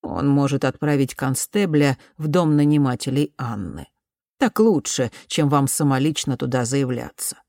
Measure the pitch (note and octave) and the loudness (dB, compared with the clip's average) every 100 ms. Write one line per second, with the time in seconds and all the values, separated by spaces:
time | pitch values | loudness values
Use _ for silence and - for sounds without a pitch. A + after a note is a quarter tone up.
0 | - E2+ C#3+ C#3+ C#3 C#3 C3 - D3+ D3 | -8 -2 2 2 2 0 -2 -2 -2 0
1 | C3+ - C3+ B2+ - G#3 G3+ D3+ C#3+ B2+ | 0 -2 -4 -4 -2 -2 2 2 2 0
2 | - _ D#3 E3 E3 D3 D3 D3+ C#3 B2 | -8 _ -2 0 2 4 4 4 2 0
3 | - C3 D3 _ B2 G#2+ F#2+ - - _ | -4 -2 -2 _ -10 -8 -10 -12 -16 _
4 | _ _ _ _ B3+ - A3 F3 - - | _ _ _ _ -2 2 2 2 -2 -4
5 | A#2+ - - - D3 C#3+ C3+ - D3 C3 | -4 -6 -8 0 2 2 0 0 0 2
6 | D3 D3+ - B2+ C3 B2+ A#2 C#3 C3+ A#2+ | 0 -2 -4 -4 -2 -2 0 -2 -2 -4
7 | A#2+ - - - | -8 -10 -10 -10